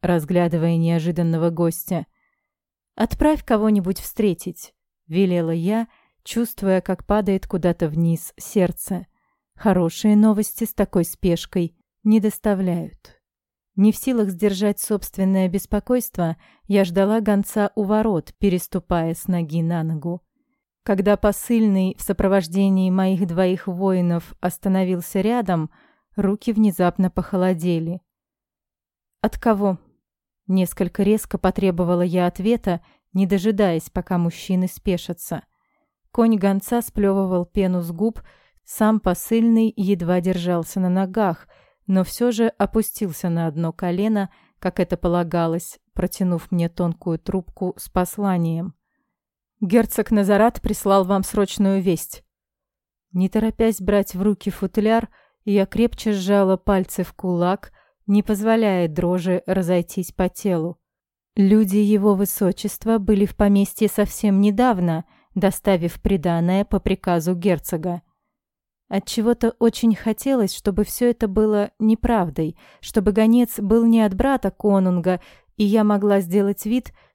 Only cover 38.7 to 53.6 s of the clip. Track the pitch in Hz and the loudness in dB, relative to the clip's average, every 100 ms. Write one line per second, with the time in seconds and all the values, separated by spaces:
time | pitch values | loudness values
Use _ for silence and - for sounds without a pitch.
38.7 | - 214 214 190 175 - 226 233 226 226 | 0 2 2 0 -2 0 2 4 4 2
39.7 | - 190 190 170 180 180 180 175 175 165 | 0 -2 0 0 0 0 -2 -2 -2 -2
40.7 | 196 185 185 190 202 196 160 - _ _ | -2 0 0 0 0 -2 -2 -10 _ _
41.7 | _ - 190 180 - 240 220 233 - 202 | _ -2 0 0 -2 -2 2 0 0 -2
42.7 | 220 214 - 196 156 175 170 165 151 165 | 0 -4 -4 -8 -4 -4 -2 -2 -4 -6
43.7 | - 180 180 214 208 190 _ _ _ 185 | -4 -4 -2 0 0 -2 _ _ _ -6
44.7 | - 175 175 175 175 170 170 165 170 - | -2 -4 -2 0 0 0 -2 0 -2 -6
45.7 | - _ - 180 - 185 170 - 175 170 | -20 _ -6 -6 -2 -2 -2 -2 -2 -2
46.7 | - 175 170 180 165 - 190 - - 180 | -2 -4 -2 -4 -6 -4 -6 -6 -8 -8
47.7 | - - 185 180 - 202 180 165 165 175 | -8 -6 -4 -4 -2 -2 0 0 -2 -6
48.7 | - _ _ _ _ _ _ _ - 190 | -12 _ _ _ _ _ _ _ -6 2
49.7 | 226 226 - 208 214 196 202 226 - - | 2 2 -2 0 2 4 4 4 2 -6
50.7 | 214 202 196 185 196 190 - 190 - 196 | -2 2 2 4 0 0 0 -2 2 0
51.7 | 196 185 165 - - _ _ _ _ _ | 2 0 -2 -4 -16 _ _ _ _ _
52.7 | _ _ _ _ 180 190 220 220 - | _ _ _ _ -2 0 0 -2 0